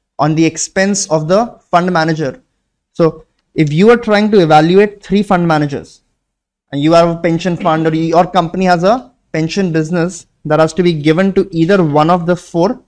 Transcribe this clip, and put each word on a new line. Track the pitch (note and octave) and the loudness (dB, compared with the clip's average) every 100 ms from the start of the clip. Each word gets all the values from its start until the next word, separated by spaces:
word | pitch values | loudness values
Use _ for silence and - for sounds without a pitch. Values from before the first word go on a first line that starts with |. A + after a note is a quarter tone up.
| _ - | _ -4
on | D3+ D#3 | -2 0
the | D#3+ | -2
expense | D#3+ - F#3+ G3 G3 - | -2 -8 -2 -2 -2 -2
of | D#3 D#3 | -4 0
the | G3 A#3 - - | -2 -2 -10 -2
fund | F3 F3+ | -2 0
manager, | F3 D#3+ D#3 C#3 - _ _ _ _ _ | -2 -2 -2 -4 -8 _ _ _ _ _
so | - D#3+ D#3 - _ _ - | 0 0 -2 -20 _ _ -4
if | D3+ | -2
you | D3+ G#3+ | 2 4
are | A#3 | 4
trying | A3+ G#3 G#3+ | 2 0 2
to | G#3 | 2
evaluate | D#3 D#3 D#3+ F#3+ G#3 - | 4 4 4 2 2 -4
three | - G3 | -4 -2
fund | G3+ F3+ E3+ | 0 0 0
managers | D#3 D3 B2+ - - _ _ _ _ _ _ - | 0 -2 -6 -12 -20 _ _ _ _ _ _ -12
and | C#3 | -4
you | D3+ | 2
have | E3+ E3+ | 2 2
a | E3 | 0
pension | E3+ E3 F#3 E3+ | -2 -2 -4 -4
fund | F3 D#3 D#3+ | -2 -2 -2
or | D#3+ | -2
your | E3 E3 F3 | 0 0 0
company | F#3 E3 F3+ F#3 | -2 -4 -2 0
has | F3 | 2
a | F3+ B3+ B3 _ _ | 0 -2 -6 _ _
pension | D#3+ D#3+ G3+ F#3 | -6 -4 -2 -2
business | D#3+ D#3 F3 F3 - - _ C#3+ | -2 -2 -2 -4 -6 -20 _ -2
that | D3+ | 0
has | D#3+ | 0
to | - | 0
be | F3 | -2
given | D#3+ D3 D#3 G3 | 0 0 0 0
to | G3 F#3+ | 0 -2
either | E3 E3 G3+ | -2 0 2
one | D#3+ D3 D#3 | 2 2 2
of | F3+ E3+ | 0 0
the | F3 | -4
four | - E3+ F#3+ B3+ | -4 -2 -2 -4